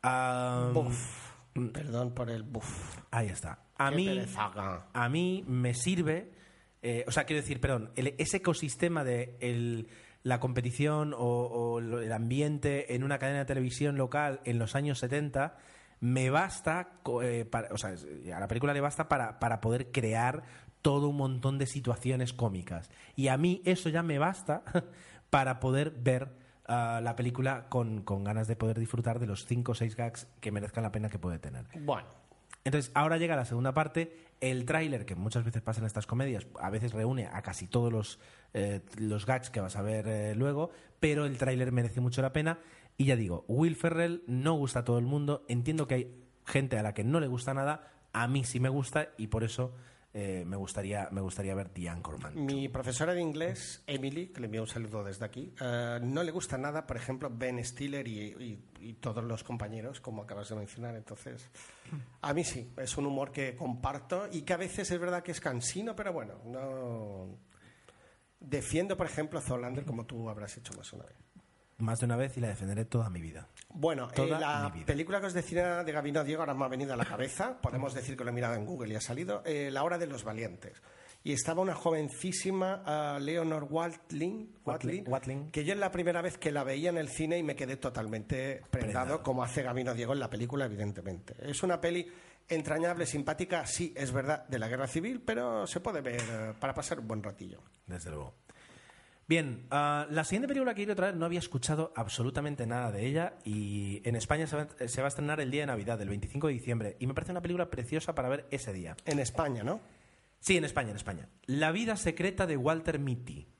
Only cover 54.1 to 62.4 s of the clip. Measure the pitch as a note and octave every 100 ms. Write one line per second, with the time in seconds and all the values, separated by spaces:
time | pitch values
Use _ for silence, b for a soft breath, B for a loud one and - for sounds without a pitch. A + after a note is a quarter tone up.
54.1 | D3 F3+ D3+ A#2 A2 A2 A#2+ A2 G#2+ G2+
55.1 | G2 G#2+ B2 C#3+ - B2+ A#2+ A#2+ A#2+ A#2+
56.1 | C#3 F3 E3+ - C3 C#3 D#3 D#3 A#2+ A#2+
57.1 | C3 C#3 A#2 B2+ B2 A#2+ - C#3+ C#3 A#2+
58.1 | G#2+ G#2 G2 A#2+ G2 - - A2 A2 B2
59.1 | A2 A#2 A2+ - A#2+ A2 A2+ A2+ C#3+ -
60.1 | A2 G#2 G2+ G2+ G#2+ G2+ - A#2 A2+ G#2+
61.1 | G#2 C3 B2 - B B B B D3 B2
62.1 | B D3 D3